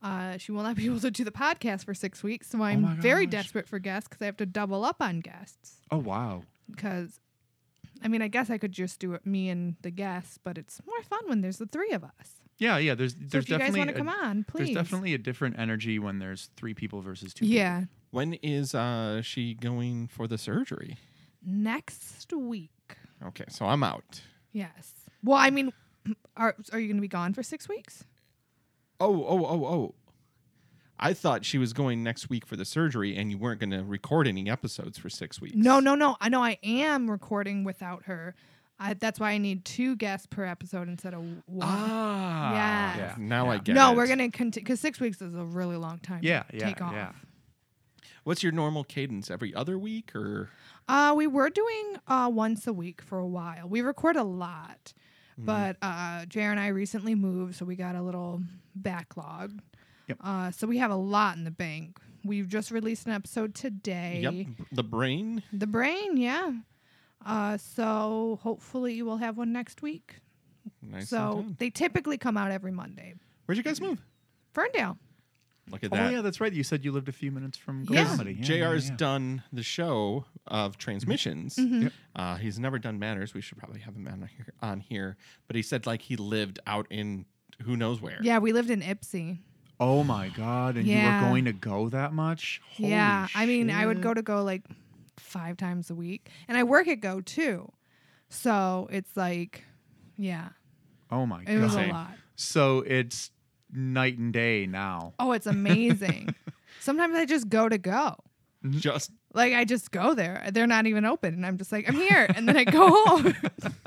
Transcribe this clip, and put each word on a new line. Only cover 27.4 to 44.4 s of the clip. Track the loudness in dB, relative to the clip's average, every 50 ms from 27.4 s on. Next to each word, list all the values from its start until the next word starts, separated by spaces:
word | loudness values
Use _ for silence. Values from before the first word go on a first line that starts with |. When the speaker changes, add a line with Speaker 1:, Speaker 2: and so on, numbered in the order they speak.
| -6
Speaker 1:
six | -8 -10 -10 -10 -10
weeks? | -10 -10 -10 -14 -20 -20 -20 -20 _ _ _ _ _ _ _ _ _ _ _ _ _ _ _ _ _ 0 2
Speaker 3:
Oh, | 2 2 2 2
oh, | 2 2 2 2
oh, | 2 0 0 0
oh. | 0 0 0 -2 -2 -6 _ _ _ _ _ _ _ _ _ _ _ _ _ _ _ _ _ _ _ _ -2
I | 0 0 0
thought | 2 2 2 2 2 0
she | -2 0
was | 0 0 0 0
going | 0 0 0 0 0 -2
next | -2 -4 -4 -6 -6
week | -6 -6 -4
for | -6 -8
the | -8 -6
surgery | -4 0 0 2 2 2 0 0 -2 -2
and | -2 -2 -2
you | -2 -2
weren't | -2 -4 -2 -2
gonna | -2 -2 -2 -2 -2
record | -4 -6 -6 -2 2 2 4 4 4
any | 2 0 -2 -2
episodes | -2 -2 -4 -6 -8 -8 -10 -10 -12 -12
for | -12 -12
six | -10 -10 -10 -12 -12 -12
weeks. | -12 -4 2
Speaker 1:
No, | 4 6 8 8 8
no, | 8 6 6
no. | 6 4 2 2 2
I | 0 2
know | 2 2 2
I | 0 -2 -4 -4
am | -2 -2 0 0 0 0 0 0 -2
recording | -2 -4 -4 -4 -4 -4 -2 -2 -4 -4 -4
without | -4 -6 -8 -10 -10 -10 -10 -10
her. | -10 -10 -10 -10 -12 -14 -16 _ _ _ _ _ _ _ -8
I, | -6 -6 -4
that's | -2 -2 -4 -2 -2
why | 0 0
I | 0 2
need | 0 0 -2 -2 -6
two | -6 -4 -2 0 0 0
guests | -2 -2 -4 -4 -6 -8
per | -10 -8 -6 -6
episode | -6 -6 -8 -10 -8 -8 -6 -6 -6
instead | -8 -8 -10 -10 -10
of | -8 -8 -10 -10 -12 -12
one. | -10 -6 -4 -2
Speaker 3:
Ah. | 0 0 0 0 -2 -2 -2 -2 -2 -2 -2 -2 -2 -2 -2 0 0 0
Speaker 1:
Yes. | 2 2 2 2 0 0 0 -2 -4
Speaker 2:
Yeah, | -6 -6 -6 -6 -2
Speaker 3:
Now | 0 2 2 4
Speaker 2:
yeah. | 4 2
Speaker 3:
I | 0
get | 2 4 8
Speaker 1:
No, | 10 10 10 8
Speaker 3:
it. |
Speaker 1:
we're | 8 6
gonna | 4 4 2 0 0
conti-, | -2 -2